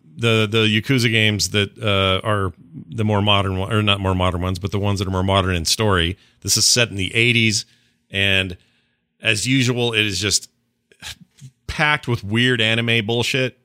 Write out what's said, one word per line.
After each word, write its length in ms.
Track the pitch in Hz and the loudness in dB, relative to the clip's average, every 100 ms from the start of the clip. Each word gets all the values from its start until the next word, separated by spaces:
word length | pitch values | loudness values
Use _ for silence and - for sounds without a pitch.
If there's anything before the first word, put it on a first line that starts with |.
| _ - | _ -4
the, 300 | 113 110 110 | 0 2 2
the 300 | 113 110 107 | 2 2 0
Yakuza 300 | - 135 117 | 0 0 2
games 400 | 110 107 104 90 | 2 2 0 -2
that, 260 | 104 98 - | -2 -2 -4
uh, 480 | 113 98 95 95 113 | -2 0 2 0 0
are 260 | 104 95 - - - - | -2 -2 -6 -16 -20 -12
the 160 | 127 | -4
more 160 | 107 104 | 0 2
modern 380 | 104 101 98 92 | 2 2 2 -2
one, 120 | 98 | -2
or 100 | 110 | 0
not 180 | 104 101 | 0 0
more 140 | 95 | 0
modern 260 | 92 92 87 | 2 0 0
ones, 180 | 90 95 | -2 -4
but 120 | 98 | -4
the 80 | 101 | -4
ones 200 | 101 98 | -2 -2
that 100 | 95 | -2
are 40 | |
more 100 | 95 | -2
modern 300 | 95 98 92 | 2 2 2
in 100 | 90 | 0
story. 520 | 80 - 110 92 82 95 _ _ | -2 0 2 2 0 -4 _ _
This 160 | - - | -2 0
is 80 | - | 2
set 220 | - 113 | 2 0
in 80 | 98 | -2
the 180 | 92 | -2
eighties, 520 | 117 117 117 110 107 - _ _ _ _ | 2 2 4 2 0 -4 _ _ _ _
and 460 | 98 98 95 95 87 _ _ _ _ _ _ | -2 0 2 -2 -6 _ _ _ _ _ _
as 260 | 107 107 110 | -2 -2 0
usual, 460 | 135 123 120 120 | 2 2 0 0
it 140 | 110 107 | 0 0
is 140 | 92 | 0
just 280 | 101 87 - _ _ _ _ _ - - - _ 135 - - | -2 -2 -4 _ _ _ _ _ -16 -16 -20 _ -20 -16 -12
packed 400 | - 151 151 - | -2 0 0 -2
with 140 | 120 | -4
weird 380 | 98 110 127 123 | -2 0 2 2
anime 440 | 110 113 117 117 | 2 0 0 0
bullshit. 540 | 104 117 117 139 127 - | 0 -2 -2 -2 -2 -6